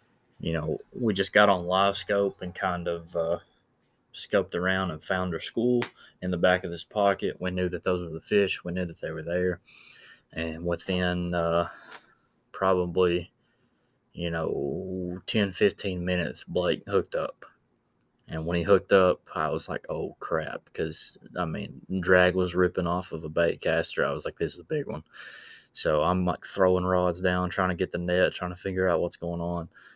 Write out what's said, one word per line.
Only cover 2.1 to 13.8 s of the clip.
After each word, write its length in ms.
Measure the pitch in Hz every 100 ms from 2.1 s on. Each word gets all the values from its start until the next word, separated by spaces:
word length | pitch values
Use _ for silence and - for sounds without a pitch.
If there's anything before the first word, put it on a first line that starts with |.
| 101 101 -
and 100 | 90
kind 360 | 87 95 87 87
of, 260 | 85 82
uh, 240 | 85 82 85 - _ _ _ _ _ _
scoped 440 | - - 101 92 87
around 340 | 92 95 92
and 140 | 78
found 300 | - 95 92
our 60 | 80
school 440 | - - 123 123 117 - - -
in 120 | 92
the 40 | 90
back 280 | 90 90
of 80 | 90
this 120 | 85
pocket. 520 | - 107 101 95 101 -
We 120 | 90
knew 160 | 90 90
that 160 | 85
those 180 | 92 90
were 80 | 87
the 100 | 80
fish. 440 | - 104 95 -
We 80 | 90
knew 140 | 90 87
that 140 | 82
they 120 | 80
were 100 | 82
there. 380 | 80 90 92 87 _ - - - - - _
And 340 | 82 82 80 87
within, 640 | 85 - 92 90 90 87
uh, 360 | 85 85 85 82 - - - _ _ _ _ _
probably, 800 | - 95 92 87 85 90 87 87 _ _ _ _ _